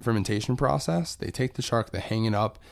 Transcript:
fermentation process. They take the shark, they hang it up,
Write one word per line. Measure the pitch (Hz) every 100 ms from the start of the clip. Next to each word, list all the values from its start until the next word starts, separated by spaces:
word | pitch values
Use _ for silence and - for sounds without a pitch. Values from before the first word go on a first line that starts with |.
fermentation | 120 110 101 107 - 127
process. | 135 143 - 170 165 -
They | 98
take | - 127
the | -
shark, | - 117 104
they | 95
hang | - 113 113
it |
up, | 104 110 - -